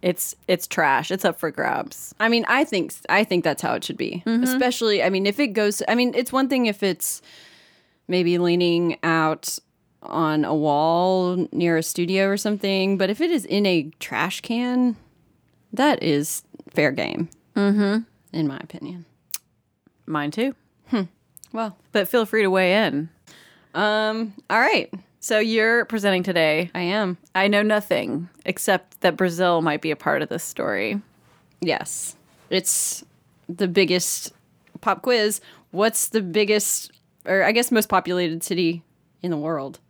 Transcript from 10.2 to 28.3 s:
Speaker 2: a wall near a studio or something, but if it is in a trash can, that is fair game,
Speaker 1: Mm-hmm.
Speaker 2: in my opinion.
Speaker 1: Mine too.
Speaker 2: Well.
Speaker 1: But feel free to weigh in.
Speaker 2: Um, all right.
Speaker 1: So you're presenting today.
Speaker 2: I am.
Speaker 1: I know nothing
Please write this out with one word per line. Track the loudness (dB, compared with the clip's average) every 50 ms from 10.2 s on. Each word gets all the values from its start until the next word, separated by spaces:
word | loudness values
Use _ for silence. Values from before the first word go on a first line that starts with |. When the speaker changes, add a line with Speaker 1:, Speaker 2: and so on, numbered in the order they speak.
| 0 2 2 0 0
Speaker 2:
a | 0 0
wall | 0 2 2 2 2 2 2 2 2 2 2 2 2 2 0 0 -2 -2 -2
near | -2 0 2 2 2
a | 2 0
studio | -2 -2 -2 -2 0 2 2 2
or | 2 0
something, | 0 -2 -2 -2 -2 -2 0 0 2 2 2 2
but | 2 0 0
if | 0 0
it | 0 0
is | 0 -2 -2
in | -2 0 2 2
a | 2 2 2 0 -2 -10 _
trash | -12 -6 -2 -2 -2 -2 -4 -8
can, | -6 -4 -4 -2 -2 0 0 2 2 0 0 -4 -12 _ _ _ _ _ _ _ _ _ _ _ _ _ -2
that | 2 2 2 2 2 2
is | 0 0 0 0 -2 -6 -10 _ _ -20 -20 -20 -6
fair | 0 2 2 2
game, | 2 0 -4 -4 -4 -6 -6 -6 -8 _ _ _ _
Speaker 1:
Mm-hmm. | 2 2 4 4 2 2 2 0 -2 -4 _ _ _ _ _ -4
Speaker 2:
in | -2 -2
my | -2 -2
opinion. | -6 -14 -16 -14 -14 -12 -12 -12 -14 -16 _ _ _ _ _ -12 -12 _ _ _ _ _ _ _ _ _ _ _ _ _
Speaker 1:
Mine | -4 -4 -4 -4 -4
too. | -2 -2 -2 -2 -4 _ _ _ _ _ _ _ -2 -2 -2 -4 _ _ _ _ _ -20 -20 _ -8
Speaker 2:
Well. | -6 -6 -6 -8 _ _ _
Speaker 1:
But | -2 -2 -2
feel | 2 2 0 2
free | 2 2 2 2
to | 4
weigh | 4 4 4 4 4 4 2
in. | 2 0 -2 -6 -6 _ _ _ -20 -20 -20 -20 -20 _ _ _ _ -4
Speaker 2:
Um, | -2 0 0 0 0 0 -2 -2 -4 -6 -8 -8 -16 _ _
all | 2 2
right. | 4 4 2 0 -2 -4 -10 -16 -16 _ _ _
Speaker 1:
So | -4 0 0 2
you're | 2 2 2 2 4 4 4 2 0
presenting | 0 -4 0 2 2 2 2 0
today. | 0 2 2 4 4 2 0 -2 -4 -4
Speaker 2:
I | -4
am. | -4 -2 -2 0 -2 -2 -4 -6 _ _ _
Speaker 1:
I | 2 2
know | 4 4 2 2
nothing | 2 2 0 0 0 -2 -2 -2 -4 -6 -6 -8 -10